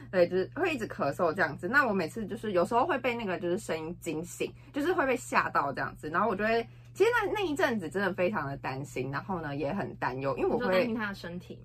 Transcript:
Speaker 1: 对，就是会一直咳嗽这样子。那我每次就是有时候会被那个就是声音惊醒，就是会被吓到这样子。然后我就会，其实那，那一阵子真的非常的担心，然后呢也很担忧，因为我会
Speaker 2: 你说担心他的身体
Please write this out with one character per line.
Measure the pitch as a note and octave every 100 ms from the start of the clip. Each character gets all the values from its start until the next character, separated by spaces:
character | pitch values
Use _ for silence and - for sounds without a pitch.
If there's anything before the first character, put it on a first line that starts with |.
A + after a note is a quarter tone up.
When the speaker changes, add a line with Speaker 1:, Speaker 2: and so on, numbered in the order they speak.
| -
Speaker 1:
对， | F#3 E3+
就 | F3+
是 | F3+ C#4
会 | F4
一 | C#4
直 | -
咳 | - C#3+
嗽 | D3 F3
这 | F#3
样 | D#3+ C3+
子。 | F3+
那 | C#4 B3+
我 |
每 | G3 D#3+
次 | A3+ G3+
就 | A3+
是 | G#3+
有 | F3 F3
时 |
候 | A#3
会 | E4+ C#4
被 | B3+
那 | A#3 G#3
个 | E3+
就 | F3
是 | F#3+
声 | - D#3+
音 | D#3+ F3
惊 | E3+ D3+ F3
醒， | - E3 - -
就 | D4
是 | D4+
会 | D#4+ C4+
被 | B3
吓 | - A3 -
到 | E3+ C#3+
这 | C#3
样 | C3+ -
子。 | D3+
然 | F3
后 | A3
我 | F#3+
就 | G#3+
会， | A#3 A#3 - -
其 | -
实 | A4+
那， | A#4+ G4+
那 | G#4
一 | F4
阵 | D4 D4+ A3
子 | D#3+
真 | F#3+
的 | G3
非 | F#3 F3+
常 | F#3+ C#3
的 | C#3
担 | D3 C3+ C#3+
心， | C#3 C3+
然 | -
后 | - F3
呢 | D3+ C#3+
也 | -
很 | G3+ C3 -
担 | C#3 B2+
忧， | C#3 -
因 |
为 | F#4
我 | -
会 |
Speaker 2:
你 |
说 | -
担 | F#3 A#3
心 | A3
他 | G#3
的 |
身 | G3 F3 F3
体 | - -